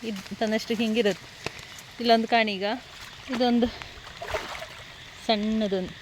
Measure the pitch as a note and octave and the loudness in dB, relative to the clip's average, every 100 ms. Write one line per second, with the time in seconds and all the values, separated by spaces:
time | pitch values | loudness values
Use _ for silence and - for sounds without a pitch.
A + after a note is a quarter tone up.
0 | A#3 G3+ - G3+ A3 G#3+ - A3 A3+ A3 | -6 -6 -8 -2 2 2 0 0 2 4
1 | G#3 F3+ - - - - - - - - | 4 2 -6 -10 -10 -10 -16 -16 -16 -4
2 | A#3+ A3+ A3+ A#3 A3 G3 G3+ B3 - - | 6 6 6 4 4 0 -2 -2 -6 -16
3 | - - - B3 B3 A#3+ A#3+ - - - | -16 -16 -6 2 4 6 4 0 -14 -14
4 | - - - - - - - - - - | -16 -12 -6 -6 -6 -10 -12 -14 -16 -16
5 | - - - A3 G#3+ A3 G#3+ F#3+ F#3 - | -18 -12 0 2 2 2 2 0 -2 -8